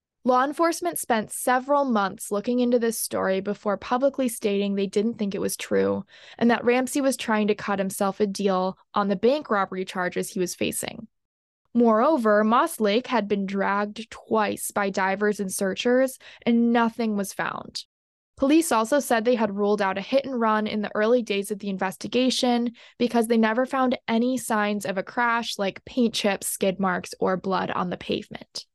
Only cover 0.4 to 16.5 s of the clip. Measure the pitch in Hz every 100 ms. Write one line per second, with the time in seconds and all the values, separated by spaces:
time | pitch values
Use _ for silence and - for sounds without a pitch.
0.4 | 269 302 339 330 349 - - 226 208 -
1.4 | - 254 262 285 277 220 196 - - 202
2.4 | 214 247 247 240 233 226 - 208 190 190
3.4 | 202 208 208 196 - 247 277 277 254 -
4.4 | 214 202 202 196 202 208 208 233 202 190
5.4 | 196 - - 196 196 196 196 - - -
6.4 | 233 233 226 240 262 294 269 262 - 214
7.4 | 208 208 - 196 190 - 196 190 214 196
8.4 | 202 185 185 190 _ - 202 196 226 294
9.4 | - 208 190 190 185 196 180 185 185 -
10.4 | 180 - - - - - 226 _ _ _
11.4 | _ _ _ 233 240 214 269 320 220 208
12.4 | 214 233 320 - 214 208 247 240 202 202
13.4 | 190 196 196 202 208 208 220 - - 220
14.4 | 202 208 - - 202 196 190 196 208 208
15.4 | 196 185 196 190 240 247 262 - - -
16.4 | -